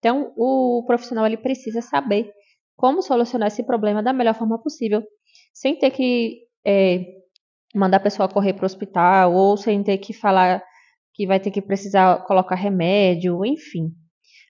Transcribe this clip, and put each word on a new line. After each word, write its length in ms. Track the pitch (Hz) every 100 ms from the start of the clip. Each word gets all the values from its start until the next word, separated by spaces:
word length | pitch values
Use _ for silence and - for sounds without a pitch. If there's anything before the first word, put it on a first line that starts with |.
| 226
Então, 260 | 269 277 -
o 460 | 247 269 254 240 240
profissional, 400 | 240 - 226 220
ele 100 | 220
precisa 460 | 262 262 220 226
saber 500 | 233 277 269 202 233 - _ _ _ _
como 240 | 254 339
solucionar 460 | 359 240 240 247 214
esse 160 | 226
problema 400 | 226 233 208 208
da 100 | 226
melhor 220 | 262 233 220
forma 260 | 226 226
possível, 420 | 302 - 226 214 214 _ _ _ _
sem 280 | - 262 339
ter 100 | 269
que, 520 | 269 254 240 226 - _ _
é, 400 | - 196 190 180 180 - _ _ _ _ _
mandar 240 | 202 185 190
a 40 |
pessoa 280 | 202 208 190
correr 240 | 202 196
pro 140 | 190 190
hospital 680 | 190 202 180 175 190 180
ou 240 | 180 196 202
sem 240 | 220 202
ter 160 | 202 196
que 160 | 196
falar 500 | 214 208 190 185 185 - _ _ _ _
que 140 | - 190
vai 140 | 190
ter 100 | 196
que 120 | 196
precisar 640 | 196 196 196 196 185 175 -
colocar 280 | 190 185
remédio, 920 | 185 202 185 170 202 190 170 180 175
enfim. 520 | 214 311 - 165 160 - _ _ _ _ _